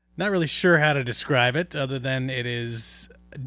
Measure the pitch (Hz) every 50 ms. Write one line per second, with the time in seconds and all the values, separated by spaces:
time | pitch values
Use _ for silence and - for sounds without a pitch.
0 | _ _ - - 185 208 196 180 160 143 - - - 180 170 151 151 151 143 139
1 | 123 120 110 - - - 143 123 123 123 123 156 180 - - 147 135 131 135 131
2 | 123 131 131 131 127 135 135 127 120 123 120 120 117 117 117 113 - - - -
3 | - - - - - - - 143 131